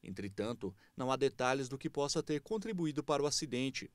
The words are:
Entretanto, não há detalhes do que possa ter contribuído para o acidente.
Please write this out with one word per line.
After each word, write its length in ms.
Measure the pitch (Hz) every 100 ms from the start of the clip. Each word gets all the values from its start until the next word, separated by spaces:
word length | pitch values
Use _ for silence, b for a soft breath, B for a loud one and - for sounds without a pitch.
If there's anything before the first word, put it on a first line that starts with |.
Entretanto, 720 | - 92 101 - 104 120 98 98 b -
não 160 | 127
há 60 | 131
detalhes 500 | 135 - 127 135 131
do 100 | 131
que 120 | 151
possa 340 | - 143 -
ter 160 | 147 151
contribuído 640 | - 220 226 196 160 143
para 180 | 151 147
o 40 | 143
acidente. 680 | 135 156 120 131 131 -